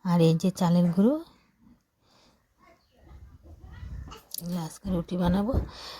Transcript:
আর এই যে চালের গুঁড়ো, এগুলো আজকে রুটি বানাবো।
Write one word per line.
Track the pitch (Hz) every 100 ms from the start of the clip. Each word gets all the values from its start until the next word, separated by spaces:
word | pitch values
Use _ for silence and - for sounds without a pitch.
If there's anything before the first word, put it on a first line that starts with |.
আর | 185 175
এই | 165
যে | 160 190
চালের | - 175 175 175
গুঁড়ো, | 170 214 311 339 _ _ _ _ _ _ _ _ _ _ _ _ _ _ _ _ _ - - - - - - - - - - - - _ -
এগুলো | 170 175
আজকে | 160 - 196
রুটি | 180 170 180
বানাবো। | 175 190 208 - - - -